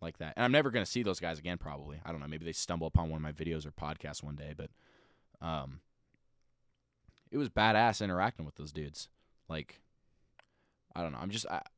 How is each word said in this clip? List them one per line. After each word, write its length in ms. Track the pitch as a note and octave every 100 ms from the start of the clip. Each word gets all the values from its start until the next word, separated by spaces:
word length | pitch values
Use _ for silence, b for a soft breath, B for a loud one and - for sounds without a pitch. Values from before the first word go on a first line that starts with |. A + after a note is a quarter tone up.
like 180 | E2 -
that. 160 | D#2 -
And 80 |
I'm 80 | B2
never 180 | C#3+ C#3
gonna 160 | A#2 F#2+
see 160 | B2
those 160 | G#2+ F2+
guys 200 | E2+ D#2
again, 200 | E2+ F2
probably. 420 | D#2 C#2+ C#2+ D2+
I 80 | E2+
don't 80 | D#2+
know, 80 | C#2+
maybe 160 | D#2
they 80 | E2
stumble 340 | D#2 - E2+ D#2+
upon 240 | - E2
one 80 | D#2
of 40 |
my 100 | D#2
videos 340 | D2+ D#2+ D#2+ D2
or 60 |
podcasts 500 | - D2+ D#2 D2+ C#2+
one 140 | D2 D2
day, 180 | D2 D2+
but, 140 | D2 _ b b b b b -
um, 400 | E2 D#2 C2+ C#2+ _ _ _ _ _ _ _ _ _ _ _ _ _ _ -
it 60 | C#3+
was 120 | C3
badass 540 | - A2 G#2+ A#2 G#2
interacting 440 | G2+ F2+ G#2 - D2+
with 80 |
those 180 | - D2+
dudes. 360 | D2+ D2 D2 - _ _ _ -
Like, 320 | D#2+ D2+ - _ _ _ _ _ _ - _ _ _ _
I 80 | E2+
don't 80 | E2+
know, 80 | B1+
I'm 100 | F2+
just, 160 | A2 -
I, 120 | E2 -